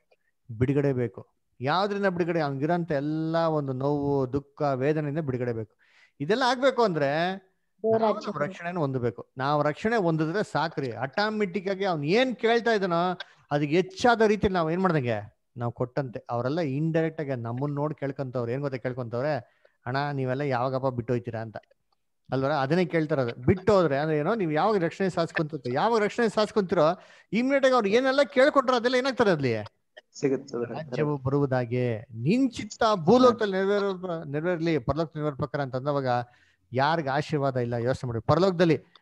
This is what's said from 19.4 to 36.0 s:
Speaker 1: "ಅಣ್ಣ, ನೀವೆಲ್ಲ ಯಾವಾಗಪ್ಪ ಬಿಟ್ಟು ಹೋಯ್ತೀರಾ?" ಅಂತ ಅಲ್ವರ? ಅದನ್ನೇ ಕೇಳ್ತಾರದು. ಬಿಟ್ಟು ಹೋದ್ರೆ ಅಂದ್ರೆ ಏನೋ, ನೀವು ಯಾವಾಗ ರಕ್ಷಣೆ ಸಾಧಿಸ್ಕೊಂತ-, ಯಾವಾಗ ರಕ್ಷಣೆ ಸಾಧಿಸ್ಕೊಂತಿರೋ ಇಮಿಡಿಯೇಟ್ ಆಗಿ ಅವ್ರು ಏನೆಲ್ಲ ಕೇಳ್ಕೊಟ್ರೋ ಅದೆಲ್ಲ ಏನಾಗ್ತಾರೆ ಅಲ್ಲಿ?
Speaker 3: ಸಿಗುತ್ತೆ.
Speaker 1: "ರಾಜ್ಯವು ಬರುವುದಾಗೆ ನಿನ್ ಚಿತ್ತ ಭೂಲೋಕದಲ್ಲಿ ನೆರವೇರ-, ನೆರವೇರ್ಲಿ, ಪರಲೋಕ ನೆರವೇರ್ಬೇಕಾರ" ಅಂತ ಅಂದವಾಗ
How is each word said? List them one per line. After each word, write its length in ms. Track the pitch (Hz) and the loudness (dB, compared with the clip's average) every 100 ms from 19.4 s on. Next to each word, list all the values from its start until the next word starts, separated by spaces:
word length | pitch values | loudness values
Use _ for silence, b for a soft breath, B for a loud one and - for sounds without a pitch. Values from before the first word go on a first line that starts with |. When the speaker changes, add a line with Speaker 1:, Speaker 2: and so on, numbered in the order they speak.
| - b b b 123 | -6 b b b -6
Speaker 1:
"ಅಣ್ಣ, 100 | 135 143 | -4 -2
ನೀವೆಲ್ಲ 280 | 139 131 131 | -2 -2 -2
ಯಾವಾಗಪ್ಪ 460 | 147 120 131 131 135 | -2 0 -2 -2 -2
ಬಿಟ್ಟು 260 | 120 113 | -2 -2
ಹೋಯ್ತೀರಾ?" 280 | 120 120 113 | -4 -4 -8
ಅಂತ 160 | 113 - - _ _ _ _ _ - | -10 -12 -18 _ _ _ _ _ -6
ಅಲ್ವರ? 200 | 131 135 | -2 0
ಅದನ್ನೇ 320 | 151 135 175 | 0 2 2
ಕೇಳ್ತಾರದು. 560 | 180 165 151 143 120 117 | 2 0 0 0 -2 0
ಬಿಟ್ಟು 320 | 131 190 185 | 0 2 4
ಹೋದ್ರೆ 260 | 196 160 139 | 4 4 2
ಅಂದ್ರೆ 200 | 156 151 | 0 0
ಏನೋ, 160 | 151 | 0
ನೀವು 180 | 226 165 | 0 0
ಯಾವಾಗ 320 | 151 202 208 | 2 2 2
ರಕ್ಷಣೆ 260 | 160 - 190 | 0 -2 -2
ಸಾಧಿಸ್ಕೊಂತ-, 640 | 170 165 - 156 147 123 | 0 -2 -2 -4 -6 -4
ಯಾವಾಗ 280 | 131 208 226 | 0 2 2
ರಕ್ಷಣೆ 260 | 202 - 226 | 0 0 0
ಸಾಧಿಸ್ಕೊಂತಿರೋ 720 | 220 208 214 185 180 156 185 B B _ | 2 0 0 2 4 4 2 B B _
ಇಮಿಡಿಯೇಟ್ 320 | 208 254 277 | 0 2 4
ಆಗಿ 100 | 262 | 4
ಅವ್ರು 140 | 254 196 | 4 4
ಏನೆಲ್ಲ 320 | 233 262 269 | 2 4 2
ಕೇಳ್ಕೊಟ್ರೋ 540 | 285 254 285 294 254 247 | 2 4 6 6 4 2
ಅದೆಲ್ಲ 200 | 240 254 | 2 2
ಏನಾಗ್ತಾರೆ 340 | 262 247 208 | 0 2 2
ಅಲ್ಲಿ? 240 | 156 131 110 104 - _ - - - | 4 2 -2 -6 -16 _ -20 -20 -4
Speaker 3:
ಸಿಗುತ್ತೆ. 540 | 139 131 143 120 113 | -2 -2 -4 -6 -6
Speaker 1:
"ರಾಜ್ಯವು 420 | 123 156 - 147 143 | -6 -6 -2 -2 -2
ಬರುವುದಾಗೆ 840 | 131 143 139 127 120 123 123 107 | 0 0 2 0 0 -2 -2 -4
ನಿನ್ 500 | - 113 127 247 262 | -8 -4 0 2 0
ಚಿತ್ತ 320 | - 214 - 220 | -2 -10 -2 0
ಭೂಲೋಕದಲ್ಲಿ 580 | 208 156 247 254 226 214 | 2 6 8 6 4 0
ನೆರವೇರ-, 800 | 190 196 202 202 185 185 165 156 | 0 2 2 0 -4 -6 -6 -6
ನೆರವೇರ್ಲಿ, 480 | 143 175 170 165 151 | -4 -2 0 0 0
ಪರಲೋಕ 320 | 120 143 160 156 | 0 -2 -4 -4
ನೆರವೇರ್ಬೇಕಾರ" 460 | 151 131 151 147 | -4 -4 -4 -4
ಅಂತ 140 | 135 127 | -4 -4
ಅಂದವಾಗ 300 | 143 143 | -2 0